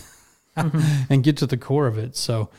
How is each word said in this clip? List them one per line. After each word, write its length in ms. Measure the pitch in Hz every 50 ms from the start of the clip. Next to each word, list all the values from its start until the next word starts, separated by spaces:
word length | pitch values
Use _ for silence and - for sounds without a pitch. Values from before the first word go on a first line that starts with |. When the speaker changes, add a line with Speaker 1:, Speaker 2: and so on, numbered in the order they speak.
| -
Speaker 1:
<laughs> 520 | - - - _ _ _ _ _ _ - 160
Speaker 2:
Mm-hmm. 540 | 165 160 143 156 156 151 147 139 131 -
Speaker 1:
and 120 | 139 135 123
get 120 | 151 147 -
to 80 | 143 120
the 100 | 131 117
core 300 | - - 135 147 147 123
of 100 | 107 110
it. 180 | 110 127 -
So 340 | - - - 117 113 104 - -